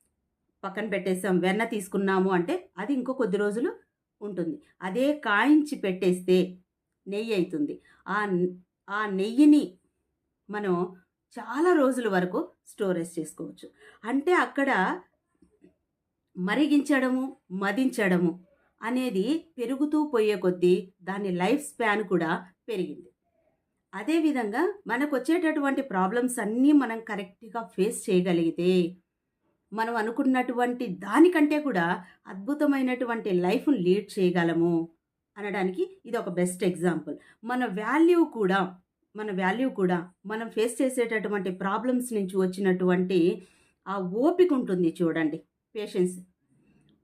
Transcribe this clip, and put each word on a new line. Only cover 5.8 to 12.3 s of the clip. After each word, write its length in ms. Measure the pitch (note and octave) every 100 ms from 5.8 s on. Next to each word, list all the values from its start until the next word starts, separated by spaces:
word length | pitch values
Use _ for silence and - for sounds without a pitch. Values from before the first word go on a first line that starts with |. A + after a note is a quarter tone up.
| G3 F#3 F#3 F3+ - F#3 F3+ - _ _ _ _ F#3
నెయ్యి 260 | G3+ A3+ G3+
అవుతుంది. 380 | E3+ D#3 D3 - _ _ -
ఆ 120 | G3+ G#3
న-, 280 | F3+ F3+ F3+ _ _ -
ఆ 140 | G#3 G#3+
నెయ్యిని 560 | F#3+ G#3 A#3 D4+ D4 F#3 - _ _ _ _ _ _ -
మనం 240 | G#3 G3+ F3 F3+ - _ _ _ A#3+
చాలా 340 | A3 B3+ F4+
రోజుల 340 | E4+ C4 B3+ A3+
వరకు 320 | F#3+ F3